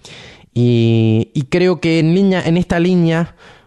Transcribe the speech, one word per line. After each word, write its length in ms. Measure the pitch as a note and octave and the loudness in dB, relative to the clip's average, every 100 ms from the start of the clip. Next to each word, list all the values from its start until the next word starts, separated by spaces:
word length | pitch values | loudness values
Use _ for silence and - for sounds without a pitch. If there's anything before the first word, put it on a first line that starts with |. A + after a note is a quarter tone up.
| - - - - - | -20 -20 -20 -20 -10
Y, 800 | A#2+ B2 A#2 A2+ A2+ A2+ A2 - | -2 0 2 2 2 2 0 -2
y 100 | D#3+ | -6
creo 360 | C3 F3+ F3+ E3 | -4 -2 0 0
que 200 | E3 E3 | -2 0
en 140 | D#3+ | 0
línea, 320 | F3+ G3 F#3 D3+ | 2 2 0 0
en 120 | E3+ | -2
esta 240 | F3 F3 | -2 -2
línea 560 | F3 F3+ E3 E3 E3 - - - | 0 0 0 0 -4 -10 -20 -20